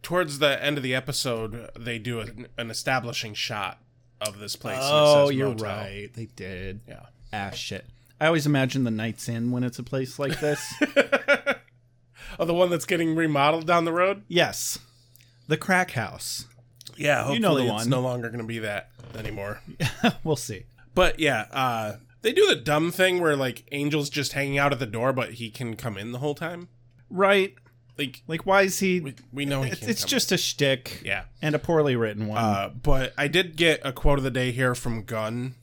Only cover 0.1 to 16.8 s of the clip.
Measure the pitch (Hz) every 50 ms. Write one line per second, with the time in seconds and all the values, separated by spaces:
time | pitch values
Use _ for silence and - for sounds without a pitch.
0.1 | 165 180 180 151 143 135 151 143 139 - - 147 147 143 127 131 127 131 127 -
1.1 | 135 - - 131 117 113 113 107 107 120 110 - - - 120 123 117 113 104 123
2.1 | 120 113 104 113 113 110 127 - - - 120 113 - - - 143 131 131 - 120
3.1 | 120 - - 110 104 - - - 117 104 98 90 - _ _ _ _ _ _ _
4.1 | _ _ 107 104 95 104 104 98 - - - 117 101 127 135 139 151 151 147 147
5.1 | 147 143 143 143 143 131 139 139 120 110 110 104 95 107 104 98 98 101 104 113
6.1 | - 117 113 107 _ - 95 92 95 90 95 95 95 110 117 - - - - -
7.1 | _ _ - - - 104 98 98 92 - - - 101 92 - - - _ _ _
8.1 | _ _ 151 160 170 160 143 147 147 135 131 127 - 135 127 117 110 107 113 113
9.1 | 107 - - - 117 117 117 123 123 123 123 123 120 - 123 - 139 135 131 123
10.1 | - - 143 139 156 - 151 147 147 143 - - - - - - - 277 - -
11.1 | - 269 - - 285 269 - 285 262 - _ _ _ _ _ _ _ _ _ _
12.1 | _ - - - - - 165 165 170 175 185 180 175 160 - - 185 165 165 165
13.1 | 160 160 165 156 147 139 139 147 160 165 160 165 175 170 165 165 165 175 180 190
14.1 | 202 202 - _ 165 175 156 110 95 - - - - - - _ _ _ _ _
15.1 | _ - - _ _ _ _ - 151 156 - - 185 185 180 180 - 123 107 101
16.1 | - - - - - - - - _ - _ _ _ _